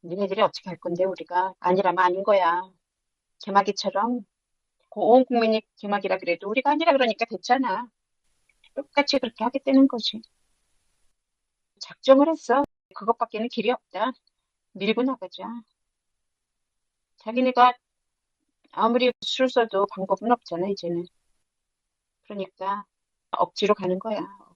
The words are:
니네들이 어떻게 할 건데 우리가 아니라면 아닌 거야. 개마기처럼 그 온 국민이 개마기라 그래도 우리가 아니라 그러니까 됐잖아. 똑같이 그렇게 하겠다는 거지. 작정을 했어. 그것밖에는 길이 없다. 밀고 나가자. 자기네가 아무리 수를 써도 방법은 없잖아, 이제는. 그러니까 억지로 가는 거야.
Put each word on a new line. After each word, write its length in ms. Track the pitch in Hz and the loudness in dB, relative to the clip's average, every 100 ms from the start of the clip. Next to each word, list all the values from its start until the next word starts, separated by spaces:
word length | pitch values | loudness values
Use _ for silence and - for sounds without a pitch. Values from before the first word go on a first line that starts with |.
니네들이 360 | 170 180 196 202 | -10 -6 -4 2
어떻게 260 | 196 - - | 0 0 -14
할 80 | 170 | -10
건데 260 | 175 175 | -6 -2
우리가 520 | 190 180 160 180 185 185 | -2 -2 -4 -2 -2 -2
아니라면 380 | 180 185 190 175 185 | 0 2 2 2 0
아닌 160 | 180 | 0
거야. 380 | 196 202 175 175 190 _ _ _ _ _ _ _ | 2 2 4 0 -4 _ _ _ _ _ _ _
개마기처럼 760 | - 196 202 196 202 196 226 247 - _ _ _ _ _ _ | 0 2 2 -2 -4 -2 -2 -4 -8 _ _ _ _ _ _
그 80 | 208 | -4
온 240 | 202 247 254 | 6 6 6
국민이 380 | 240 226 220 - _ | 0 2 0 -4 _
개마기라 420 | 208 202 190 185 | -4 -4 -2 -4
그래도 280 | 175 175 196 | -2 -4 -2
우리가 200 | 233 277 | -2 0
아니라 200 | 302 320 | 2 2
그러니까 320 | 277 247 214 233 | 4 2 0 -6
됐잖아. 640 | 190 - 254 247 196 240 _ _ _ _ _ _ _ _ - | -8 0 0 2 0 0 _ _ _ _ _ _ _ _ -14
똑같이 420 | 294 - 285 277 | -4 -2 0 0
그렇게 260 | 233 - | -2 -4
하겠다는 440 | 226 277 - 269 269 | -4 -4 2 4 4
거지. 340 | 247 214 214 - _ _ _ _ _ _ _ _ _ _ _ _ _ _ _ | 2 -8 -10 -18 _ _ _ _ _ _ _ _ _ _ _ _ _ _ _
작정을 500 | - - - 269 294 | -20 -10 4 6 6
했어. 340 | 320 - 247 285 _ _ | 0 0 0 0 _ _
그것밖에는 540 | - 202 233 226 214 233 | -12 -4 -4 -4 -6 -8
길이 220 | - 208 | -4 -4
없다. 400 | 247 _ 185 226 247 _ _ _ _ _ | -4 _ -6 -6 -6 _ _ _ _ _
밀고 280 | 190 196 220 | -8 -4 -2
나가자. 400 | 262 254 185 - 196 233 226 _ _ _ _ _ _ _ _ _ _ _ _ _ _ _ | -2 -4 -12 -14 -14 -14 -18 _ _ _ _ _ _ _ _ _ _ _ _ _ _ _
자기네가 560 | 220 233 254 247 247 247 _ _ _ _ _ _ _ _ _ | -6 -2 0 4 4 4 _ _ _ _ _ _ _ _ _
아무리 380 | - 220 240 247 - | -2 0 2 0 -2
수를 280 | - - 262 | -8 -2 0
써도 380 | 254 226 190 202 - | 0 0 -2 -4 -6
방법은 360 | 190 190 220 | -6 -4 -2
없잖아, 360 | 240 - 170 190 | -2 -2 -6 -6
이제는. 380 | 196 170 170 180 _ _ _ _ _ _ _ _ _ _ _ _ | -6 -6 -6 -8 _ _ _ _ _ _ _ _ _ _ _ _
그러니까 600 | 208 190 _ 190 202 208 _ _ _ _ | -10 -10 _ -6 -6 -8 _ _ _ _
억지로 420 | - 175 - 196 | -2 -2 -2 0
가는 240 | 208 185 185 | 0 0 -4
거야. 200 | 220 214 185 - - | -4 -8 -8 -14 -20